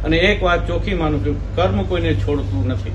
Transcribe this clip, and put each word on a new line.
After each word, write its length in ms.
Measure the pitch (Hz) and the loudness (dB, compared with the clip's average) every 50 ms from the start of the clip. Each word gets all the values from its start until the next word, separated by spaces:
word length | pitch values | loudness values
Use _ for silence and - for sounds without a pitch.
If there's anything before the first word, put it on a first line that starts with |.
| - | 0
અને 140 | 156 160 | 2 2
એક 260 | 165 175 202 208 - 185 | 4 4 2 2 2 2
વાત 240 | 180 175 170 - | 2 2 2 0
ચોખ્ખી 260 | - 175 170 - 208 196 | -2 -2 -2 -2 -2 -2
માનું 320 | 175 160 151 151 143 - | 0 0 0 0 0 0
છું, 300 | 147 143 143 - - - | 0 -2 -2 -4 -4 -2
કર્મ 280 | - 175 185 196 202 190 | 0 0 2 2 0 0
કોઈને 300 | 180 185 175 165 165 156 | 0 0 0 0 0 0
છોડતું 540 | 139 - 147 147 143 - - 143 139 131 | 0 0 0 0 0 -2 -2 -2 0 0
નથી. 240 | 127 127 123 - - - | 0 -2 -2 -4 -6 -6